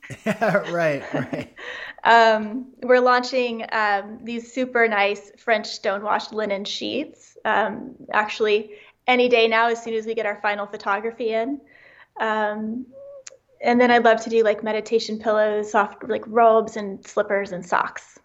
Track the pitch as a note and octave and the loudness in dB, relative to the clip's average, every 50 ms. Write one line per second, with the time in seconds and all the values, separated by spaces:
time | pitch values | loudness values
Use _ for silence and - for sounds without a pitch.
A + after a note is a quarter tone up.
0 | - - C3+ - - A3 G#3 - A3+ G#3+ F3 G3 E3+ - E3+ E3+ E3+ D#3+ D3 C#3 | -18 -16 -16 -8 -6 -6 -2 0 0 0 2 0 0 -2 -2 -2 0 0 0 -2
1 | - - - - B2+ - - C#3+ D3 - _ - - - - - - - - - | -4 -6 -6 -6 -6 -6 -8 -10 -10 -12 _ -18 -16 -14 -14 -14 -14 -16 -16 -2
2 | - - A3+ A#3 B3+ A#3 A3 A3 G#3+ G#3 G#3 C4 B3+ - - - - A#3+ B3+ B3+ | 4 6 8 8 8 6 6 4 0 -4 -6 -8 -10 -12 -14 -10 2 4 4 6
3 | B3 B3 B3 B3 B3 B3+ - B3+ B3 A#3+ A#3 A3+ A3+ - - A3 G#3+ G#3 G3+ G3+ | 6 4 4 2 2 0 -2 -2 -2 -2 -4 -6 -8 -6 -2 -2 0 0 0 -2
4 | G3 G#3 A3 B3 - A3 A#3+ A#3 A#3 - - C4+ B3+ B3+ B3+ A#3+ A#3 A3+ G#3+ G3+ | -2 -6 -14 -14 -12 -10 -10 -10 -10 -8 -6 -4 -4 -2 2 2 2 2 4 2
5 | G3+ G3+ G#3 G#3 - - - _ _ - A3+ G#3+ G#3+ - - - - A3 F#3+ G3+ | 2 0 0 -4 -8 -16 -20 _ _ 0 0 0 0 -4 -10 -6 -4 -2 -2 -2
6 | G#3 G#3 G#3 G#3 G#3+ - - G#3+ G#3+ G3+ G3+ F#3+ G#3 G#3 - - - G#3+ G#3+ B3 | -2 -2 -2 -2 -2 -6 -6 -6 -4 -4 -4 -6 -6 -8 -8 -8 -6 -4 -4 -4
7 | D#4 - - _ - _ _ - _ A3 G#3+ F#3+ G3+ F#3+ G#3 A3+ - - - - | -6 -8 -12 _ -20 _ _ -8 _ -2 0 0 0 -2 -4 -8 -12 -14 -16 -18
8 | - - - G#3 G#3+ G#3+ - - A3+ G#3+ G#3 G#3+ A3 - - - - - _ _ | -14 -2 -2 -2 -2 -2 -4 -2 0 0 0 0 -2 -6 -12 -20 -20 -20 _ _
9 | _ - B3+ B3 B3 B3 B3 A#3 A3+ A3+ A3 A3+ A3+ A#3 A#3 A3+ - A#3 A3+ A3+ | _ 0 2 2 4 4 4 4 4 4 4 2 2 2 0 -2 -4 -6 -6 -6
10 | G#3+ A3 A3+ A3+ G#3+ G#3 G#3 G#3+ - G#3 G#3 G3+ G3+ G#3 - G#3+ - G#3+ G3 G#3 | -4 -4 -4 -4 -4 -4 -4 -2 -4 -4 -2 -2 -6 -8 -10 -8 -4 -2 -2 -2
11 | G#3 A3+ A3+ - B3+ A3 A3 A3 A3+ B3 C#4+ C#4+ - _ _ _ - - _ - | -2 -6 -6 -4 -4 -2 -2 -2 -2 -4 -6 -8 -12 _ _ _ -20 -20 _ -20
12 | - _ _ - A3+ A3 G#3+ G#3+ G#3+ G#3 G#3+ G#3+ G#3+ A3 A3 B3 C4 - C5+ C5+ | -20 _ _ -6 -4 -2 0 0 -2 -2 -4 -6 -6 -6 -8 -8 -10 -12 -16 -20
13 | C#5 C#5 C#5+ C#5 - - - _ _ _ _ _ - - A#3+ A#3+ B3+ B3 A#3+ A#3+ | -20 -20 -20 -20 -20 -20 -20 _ _ _ _ _ 0 2 4 4 6 6 4 6
14 | A#3 A#3 A3+ A3+ - A#3 A3+ A3+ A3 G#3 G3+ G#3 - A3 G#3+ G#3+ G#3+ G#3+ A#3 A3+ | 6 6 4 4 2 0 2 2 4 4 2 0 -2 -4 -4 -4 -2 0 0 0
15 | - - G#3+ A3 A3 A#3 G#3+ G#3+ G#3+ G#3+ G#3 G#3+ G#3 G#3 - A3 G3+ G3+ - - | 0 -2 -6 -4 -2 0 2 2 2 2 0 -2 -4 0 0 0 0 0 -4 -10
16 | - - A3 A3 - A3+ G#3+ A#3 A#3 A3+ A3 A3+ A3 G#3+ - A3+ G#3 G3 G3 F#3+ | -8 -6 -6 -6 -6 -2 2 4 6 6 6 6 2 0 -6 -8 -8 -8 -10 -12
17 | - - - - G3+ G#3 G#3 G3 G3+ G3+ F#3 F3 F3 - - - - - - - | -14 -6 -4 -2 -2 0 -2 -4 -4 -6 -8 -12 -6 -2 0 0 0 -2 -6 -12
18 | - _ _ - | -18 _ _ -20